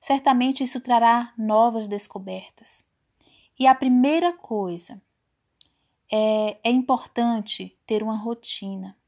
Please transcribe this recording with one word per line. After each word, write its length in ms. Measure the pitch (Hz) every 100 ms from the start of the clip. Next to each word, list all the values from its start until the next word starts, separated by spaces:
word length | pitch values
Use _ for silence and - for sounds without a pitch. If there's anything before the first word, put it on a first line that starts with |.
Certamente 600 | - 277 277 254 254 269
isso 180 | 254 254
trará 520 | 247 240 233 233 240 -
novas 520 | 214 214 233 226 214
descobertas. 960 | 202 - 202 190 185 - _ - - _ _ _ _ _ _ _ _
E 80 | 262
a 80 |
primeira 580 | 254 262 247 262 311 349
coisa, 720 | 339 - 220 190 170 - 196 _ _ _ _ _ _ - _ _ _ _
é, 500 | 214 214 214 214 208
é 80 | 233
importante 1040 | 247 254 254 - - 240 226 208 - 185 _
ter 200 | - 214
uma 120 | 214 220
rotina. 800 | 220 233 - - 196 196 190 196